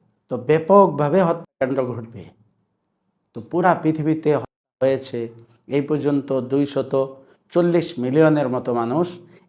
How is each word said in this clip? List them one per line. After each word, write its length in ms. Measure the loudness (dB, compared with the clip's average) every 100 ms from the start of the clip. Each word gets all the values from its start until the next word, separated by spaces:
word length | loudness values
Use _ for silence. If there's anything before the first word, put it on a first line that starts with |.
| _ _ _
তো 80 | -6
ব্যাপকভাবে 840 | 0 0 6 6 6 2 0 2
হত্যাকাণ্ড 560 | 2 0 -8 _ -2 -2
ঘটবে। 400 | -4 -6 -12 -16 -20 _ _ _ _ _ _ _ _ _ _
তো 60 | -18
পুরা 340 | -6 0 2
পৃথিবীতে 640 | 2 0 0 -2 -2 0 0
হত্যা 500 | -2 _ _ _ 0
হয়েছে 420 | 0 -4 -8 -10 -12 -20 _ -6
এই 160 | -4
পর্যন্ত 580 | -2 -2 0 -2 -2 -4
দুইশত 760 | -2 -2 0 -2 -2 -2 -2 -8 -20 _ _
চল্লিশ 480 | 0 2 0 -2 -4
মিলিয়নের 500 | -2 4 4 4 0
মতো 260 | -4 -4
মানুষ, 460 | -4 -2 -2 -4 -6 -20 _